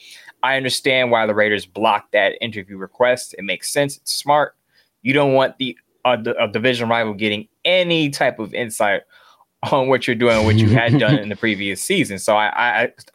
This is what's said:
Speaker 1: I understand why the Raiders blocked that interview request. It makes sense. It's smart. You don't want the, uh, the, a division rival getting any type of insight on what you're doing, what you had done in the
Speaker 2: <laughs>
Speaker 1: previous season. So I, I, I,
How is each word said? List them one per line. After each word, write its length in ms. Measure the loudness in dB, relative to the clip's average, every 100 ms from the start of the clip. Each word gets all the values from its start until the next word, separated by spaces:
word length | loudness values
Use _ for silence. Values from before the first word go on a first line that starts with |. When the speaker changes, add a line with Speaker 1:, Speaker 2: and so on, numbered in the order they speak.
| -10 -20 -20 _
Speaker 1:
I 140 | -2 -2
understand 540 | -2 -2 0 2 2
why 160 | 2 2
the 80 |
Raiders 320 | 2 2 0 -4
blocked 460 | -2 0 0 0
that 200 | 2 2 0
interview 380 | -6 -8 -12 -14
request. 560 | -14 0 0 0 -6 -12
It 60 |
makes 280 | -8 -8 -4
sense. 280 | -2 -2 -4
It's 140 | -8
smart. 440 | -6 0 2 0 -4 _ _ _ _
You 100 | -2
don't 220 | 0 2
want 240 | 2 2 -2
the, 180 | -8 -8 _ _
uh, 120 | -2 0
the, 260 | -2 -2
a 60 | -2
division 400 | 0 0 0 0
rival 240 | 0 -2
getting 360 | -2 -4 -4 -8 _
any 440 | 0 0 2 0 -2
type 300 | 0 -2 -2
of 160 | -6
insight 480 | -8 -8 -2 -2 -2 -6 _ _ _ _ _ -4
on 180 | -2 2
what 180 | 0 0
you're 100 | 0
doing, 300 | 2 4 4
what 100 | 4
you 140 | 4
had 280 | 4 4 2
done 200 | 4 2
in 100 | -2
the 80 | -4
Speaker 2:
<laughs> 80 |
Speaker 1:
previous 380 | -2 -2 -4 -6
season. 360 | -2 -2 -2 -4
So 160 | 0
I, 120 | 2 2
I, 360 | 0 0 0
I, 100 | -2 -6 -6